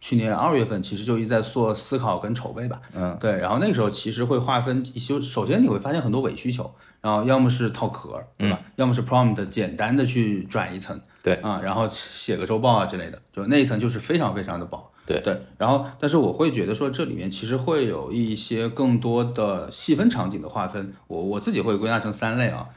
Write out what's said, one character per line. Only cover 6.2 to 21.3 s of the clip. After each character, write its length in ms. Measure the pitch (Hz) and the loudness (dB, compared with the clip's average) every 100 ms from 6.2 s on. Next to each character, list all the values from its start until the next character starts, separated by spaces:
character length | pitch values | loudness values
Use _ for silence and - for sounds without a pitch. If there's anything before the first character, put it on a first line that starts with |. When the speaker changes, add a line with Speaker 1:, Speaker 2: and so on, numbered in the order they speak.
Speaker 1:
伪 120 | 131 | 0
需 160 | - 127 | -2 -4
求， 220 | 123 - - - _ | -4 -6 -12 -20 _
然 120 | 110 | 0
后 80 | 107 | 2
要 140 | 120 131 | 4 6
么 120 | 127 | 6
是 180 | 123 117 | 4 0
套 160 | - 110 | -2 -4
壳， 360 | - - - - - | -6 -12 -12 -12 -4
对 120 | 101 | -2
吧？ 80 | 92 | -2
Speaker 2:
嗯。 20 | - - | -4 0
Speaker 1:
要 100 | 131 | 2
么 80 | |
是 80 | 120 | 2
prompt 440 | - 127 120 107 95 | 4 4 6 2 -2
简 280 | - 95 - | -2 -2 -2
单 180 | 107 | 0
的 120 | 135 127 | 2 2
去 380 | 123 107 101 | 2 2 0
转 300 | 87 110 92 | -2 -4 -4
一 60 | 95 | -6
层。 180 | - 85 - - | -10 -12 -14 -4
Speaker 2:
对。 120 | - | 0
Speaker 1:
啊， 260 | 90 104 95 | 0 0 -2
然 120 | 95 | -2
后 120 | 95 92 | -2 -2
写 480 | - - - - 90 | -4 -8 -8 -4 -2
个 80 | 92 | 0
周 120 | 110 | 2
报 140 | 123 | 4
啊 140 | 110 95 | 4 2
之 100 | 92 | -4
类 140 | 82 | -8
的， 100 | - _ | -14 _
就 100 | - 98 | -6 2
那 140 | 143 | 4
一 40 | 127 | 4
层 120 | 110 | 2
就 80 | 117 | 0
是 100 | 113 | -2
非 180 | - 165 | 0 0
常， 180 | 123 | 2
非 80 | 95 | -2
常 160 | 92 85 | -4 -6
的 60 | |
薄。 260 | 82 - - _ - | -8 -12 -14 _ -4
Speaker 2:
对。 140 | - | -2
Speaker 1:
对， 140 | - - - - | 0 -2 -4 -2
然 100 | 113 | 2
后 160 | 135 - - | 2 0 -4
但 100 | 147 | 2
是 80 | 165 | 4
我 160 | 104 | 4
会 200 | - 156 | 2 0
觉 120 | 123 | 2
得 80 | 92 | -2
说 160 | 107 139 | -2 -2
这 160 | 135 | -2
里 100 | - | -4
面 140 | - 95 | -6 -6
其 140 | - 110 | -6 -4
实 100 | 127 | -2
会 300 | 127 160 120 | 0 0 0
有 260 | 80 65 | -2 -4
一 220 | 117 113 | -2 -2
些 340 | 104 - 113 117 | -2 -4 -2 -2
更 300 | 117 131 120 | 0 2 4
多 260 | 123 120 | 2 0
的 440 | 120 120 107 92 - | 0 0 0 -2 -6
细 240 | - - 156 | -4 2 4
分 120 | 226 | 4
场 220 | 127 95 | 2 -2
景 100 | 98 | -4
的 80 | 78 | -6
划 180 | 113 95 | -4 -4
分， 240 | 104 98 - - | -6 -10 -12 -10
我， 120 | 82 | -6
我 200 | 92 | -4